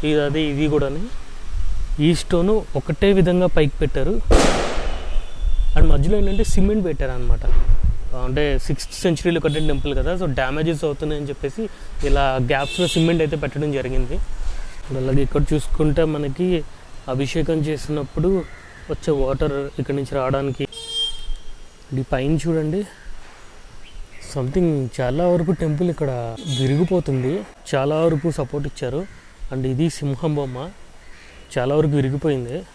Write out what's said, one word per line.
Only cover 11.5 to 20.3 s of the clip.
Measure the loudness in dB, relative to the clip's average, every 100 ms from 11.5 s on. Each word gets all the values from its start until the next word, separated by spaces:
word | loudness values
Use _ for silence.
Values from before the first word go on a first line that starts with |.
| -6 -8 -10 -10 -4 2
ఇలా | 2 2 0 0
గ్యాప్స్లో | 0 -2 -2 -2 2
సిమెంట్ | 2 2 0
అయితే | -2 -6
పెట్టడం | -4 -4 -4
జరిగింది. | -2 0 0 -2 -2 -2 -2 -2 -6 -10 -8 -4
అలాగే | 0 2 2
ఇక్కడ | 2 0
చూసుకుంటే | 0 0 0 2 2 0 0
మనకి | -4 -2 -2 -2 -4 -14 -18 -16 -8
అభిషేకం | -4 -2 -2 -2 -2 -2
చేసినప్పుడు | -4 -4 -6 -4 -2 0 0 -4 -14 -20 -20 -10
వచ్చే | -6 -2 0
వాటర్ | 0 0 -2 -4 -6 -8
ఇక్కడి | -6 -4
నుంచి | -4 -4
రావడానికి, | -2